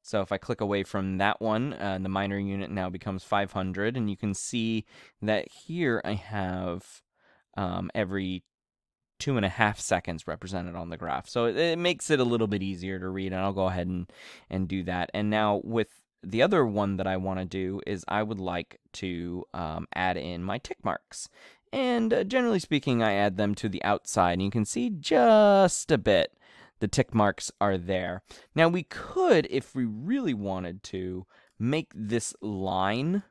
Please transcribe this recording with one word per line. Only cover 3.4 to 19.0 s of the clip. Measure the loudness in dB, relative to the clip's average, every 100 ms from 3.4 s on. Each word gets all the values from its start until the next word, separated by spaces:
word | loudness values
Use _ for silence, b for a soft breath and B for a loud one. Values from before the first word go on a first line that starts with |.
| 0
hundred, | -2 -4 -2 -2 0
and | -4
you | -2
can | -4
see | -4 -4 -2 0 -2 -4 B B B
that | 0 0 -2
here | -14 -10 -2 0 0 -2
I |
have, | -6 -6 -4 -4 -4 -4 -6 -10 -20 _ b b b b -6
um, | -4 -4 -4
every | -2 -2 -2 -2 -4 _ _ _ _ _ _ _ _
two | -2 2
and | 0
a |
half | 2 0 2
seconds | 0 0 0 -10 -8
represented | -10 -8 -8 -8 -10
on | -10
the | -8
graph. | -6 -6 -4
So | 0 0
it, | 2
it | 0 2
makes | 0 -2 0
it | 2
a |
little | 4 2 2
bit | 0
easier | -2 -4 -6 -6
to | -6
read, | -4 -4
and | -2
I'll | -2
go | 0 0
ahead | 0 -2
and, | -4 -6 B B B B
and | -4 -2
do | -2
that. | -2 -2 -2
And | -2 0
now | 2 2 2 0
with | 0 0 -6 _ _
the | -6 2
other | 4 4 4
one | 2 0 0
that | -2
I | -2
wanna | -2 -4
do | -4 -4 -4 -4 -6
is | -6 -2
I | -2
would | -2 -2
like | -4 -4 -6 -16 _
to, | -8